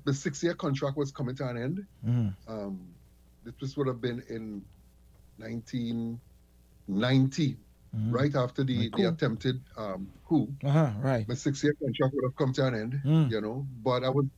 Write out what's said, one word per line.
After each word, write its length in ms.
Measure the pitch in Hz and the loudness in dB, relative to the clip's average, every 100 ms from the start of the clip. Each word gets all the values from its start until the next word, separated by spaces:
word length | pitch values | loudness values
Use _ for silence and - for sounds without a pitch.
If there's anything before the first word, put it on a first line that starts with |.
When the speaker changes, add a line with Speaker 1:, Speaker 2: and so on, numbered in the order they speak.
Speaker 1:
my 80 | - | 0
six-year 420 | 135 185 139 170 | -2 -2 -2 -2
contract 420 | 170 160 139 143 143 | 0 -2 0 0 -2
was 140 | 139 | -4
coming 240 | - 131 131 | -4 -6 -4
to 120 | 135 | -4
an 80 | 120 | -2
end. 300 | 127 185 196 - 110 | -4 -4 -8 -6 0
Speaker 2:
Mm. 280 | 123 107 95 - | 2 0 -2 -8
Speaker 1:
Um, 320 | 110 101 95 90 - - _ _ _ 120 120 | -8 -6 -8 -12 -20 -20 _ _ _ -18 -10
this 160 | 135 147 | -6 -2
would 100 | 131 | -2
have 140 | 120 | 0
been 220 | 123 120 - | -2 -4 -6
in 340 | 113 110 101 - - - - - - - - | -8 -8 -10 -12 -20 -20 -20 -20 -20 -20 -16
nineteen 840 | 113 117 113 127 117 117 117 117 - - _ _ _ - - | -10 -8 -6 -4 -2 -4 -4 -8 -14 -20 _ _ _ -14 -4
ninety, 680 | 98 120 131 131 151 143 - - _ - 110 | 2 4 6 6 2 0 -2 -10 _ -10 -4
Speaker 2:
Mm. 160 | 110 | 0
Speaker 1:
right 220 | 120 143 139 | 2 2 2
after 260 | 123 - | 0 0
the, 140 | 135 120 | 0 2
Speaker 2:
Right, 140 | 117 | 0
Speaker 1:
the 40 | - | 2
Speaker 2:
cool. 100 | 185 | 2
Speaker 1:
attempted, 520 | 165 131 113 131 131 - - | 2 0 0 -2 -2 -6 -8
um, 320 | 107 95 98 - - | -6 -6 -10 -10 2
coup. 180 | 156 120 139 | 2 2 -2
Speaker 2:
Uh-huh, 280 | 139 147 147 104 | 2 4 4 2
right. 260 | 135 127 107 | 0 0 0
Speaker 1:
My 60 | |
six-year 400 | 127 151 139 147 147 | -2 -2 0 2 2
contract 320 | 139 - 135 | 0 2 2
would 80 | 139 | 2
have 120 | 127 - | -2 0
come 160 | 139 | 0
to 140 | 131 131 | 2 0
an 80 | |
end, 260 | 113 110 135 | 0 -2 -2
Speaker 2:
Mm. 260 | 135 160 143 | 2 4 4
Speaker 1:
you 100 | 110 | 2
know. 260 | 107 123 135 127 | -2 -4 -6 -4
But 220 | 113 123 | 0 2
I 40 | 127 | 2
was, 160 | 135 135 | 2 2